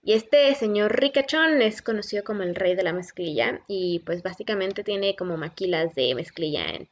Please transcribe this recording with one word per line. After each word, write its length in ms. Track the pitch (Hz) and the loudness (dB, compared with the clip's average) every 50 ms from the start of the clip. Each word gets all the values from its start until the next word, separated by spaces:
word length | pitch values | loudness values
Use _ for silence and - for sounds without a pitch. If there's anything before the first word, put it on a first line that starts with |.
| _ | _
Y 80 | 196 | 4
este 420 | 214 220 220 - - 294 285 277 277 | 2 2 4 4 4 6 6 6 4
señor 460 | 277 226 214 208 208 208 208 - - | 2 2 0 2 2 2 2 2 2
ricachón 640 | - 277 277 285 277 277 - 320 320 320 311 277 | 2 2 2 2 0 2 2 2 4 4 6 4
es 180 | 226 214 220 - | 4 4 2 -2
conocido 400 | - - 220 208 202 - - 208 202 | -4 -4 -4 -4 -4 -4 -4 -6 -4
como 180 | - 214 202 | -4 -6 -4
el 120 | 190 175 175 | -4 -4 -2
rey 200 | 175 190 180 180 | 0 0 0 2
de 60 | 185 185 | 2 0
la 80 | 170 | -2
mezclilla 720 | 165 180 180 - - - 175 165 151 120 117 226 254 370 _ | -2 -4 -6 -10 -10 -8 -6 -4 -2 0 0 -2 -2 -6 _
y, 340 | _ 202 190 185 180 175 165 | _ -6 -4 -2 -2 -2 -4
pues, 220 | 165 - 170 180 | -4 -6 -8 -6
básicamente 640 | 175 185 175 - 220 - 214 202 190 190 190 - 202 | -6 -10 -10 -8 -6 -4 -2 -2 -2 -4 -4 -6 -6
tiene 320 | - 202 196 196 196 196 | -4 -4 -2 0 -2 -2
como 200 | - 185 180 170 160 | -2 -4 -6 -4 -6
maquilas 560 | 151 - - - 190 180 175 160 165 165 165 | -6 -8 -8 -6 -4 -2 0 0 0 -2 0
de 200 | 139 127 123 131 | 0 0 0 0
mezclilla 520 | 120 - - _ - 165 156 147 104 82 78 | -2 -6 -10 _ -6 -6 -4 -4 -4 -4 -4
en 160 | 82 - - _ | -6 -8 -12 _